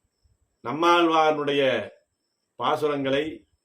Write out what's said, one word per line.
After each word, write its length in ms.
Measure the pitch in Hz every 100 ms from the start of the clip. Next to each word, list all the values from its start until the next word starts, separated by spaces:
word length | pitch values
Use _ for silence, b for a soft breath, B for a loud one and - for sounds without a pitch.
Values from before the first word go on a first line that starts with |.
| _ _ _ _ _ _
நம்மாழ்வாருடைய 1300 | 117 147 170 175 165 160 156 151 143 143 135 113 101 - _ _ _ _ _ -
பாசுரங்களை 800 | 123 151 147 143 135 139 156 - _ _